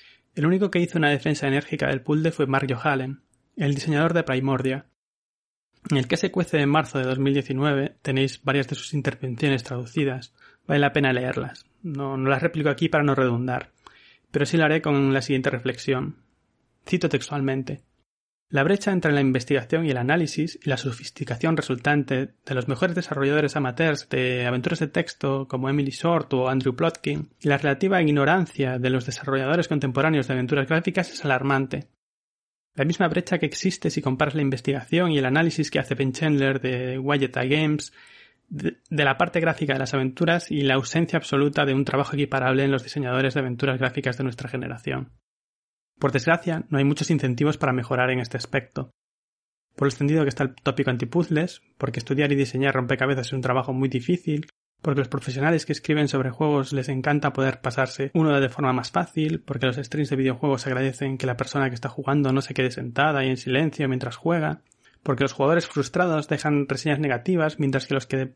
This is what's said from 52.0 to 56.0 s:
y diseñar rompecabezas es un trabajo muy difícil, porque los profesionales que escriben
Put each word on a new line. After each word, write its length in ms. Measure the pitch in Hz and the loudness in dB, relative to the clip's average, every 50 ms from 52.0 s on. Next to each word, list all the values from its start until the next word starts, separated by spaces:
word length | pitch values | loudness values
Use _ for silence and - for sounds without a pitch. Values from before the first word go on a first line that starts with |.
| 117 - 135 143 147 143 | -4 -2 0 2 2 2
y 40 | 143 | 4
diseñar 380 | 139 135 - - 131 139 139 131 | 2 0 0 0 0 0 2 0
rompecabezas 520 | 131 123 120 135 - 131 139 139 131 120 | 0 0 0 0 0 2 0 0 -2 -2
es 60 | - | -4
un 100 | 135 131 | -4 -4
trabajo 300 | 127 127 127 127 123 139 | -2 0 0 0 0 -2
muy 160 | 127 127 135 127 | -2 0 0 0
difícil, 580 | 127 123 123 - 180 175 - 165 151 151 156 - _ _ _ _ _ _ | 0 -2 0 0 -2 0 0 -2 -4 -4 -6 -10 _ _ _ _ _ _
porque 180 | - 156 135 139 | -2 0 0 0
los 80 | 127 117 | 0 -2
profesionales 580 | - 127 - 135 123 135 143 160 170 156 - | -2 -6 -4 -4 -4 0 2 2 2 2 0
que 60 | - 143 | -2 -6
escriben 340 | - - - 151 151 | -4 0 0 2 2